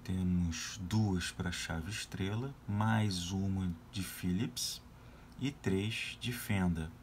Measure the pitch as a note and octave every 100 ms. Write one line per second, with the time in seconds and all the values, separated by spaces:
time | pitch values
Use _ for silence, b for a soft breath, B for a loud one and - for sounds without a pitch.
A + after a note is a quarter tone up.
0 | - F#2 F#2 F2+ F2 E2 - - F2+ A2
1 | G#2+ F#2 - - F2+ F2+ - E2 D#2+ G#2+
2 | - F#2+ F#2+ A2 C3+ C#3 - G#2 A2 A2
3 | G#2+ F#2 F2 F#2+ F#2+ F#2+ F#2 E2+ - G2+
4 | F2+ - F2+ F2+ A#2+ - - - - B
5 | B B B - C3 C#3+ - F#2+ G#2 A2+
6 | - - A#2 A#2+ - G2+ F2+ E2 D#2+ -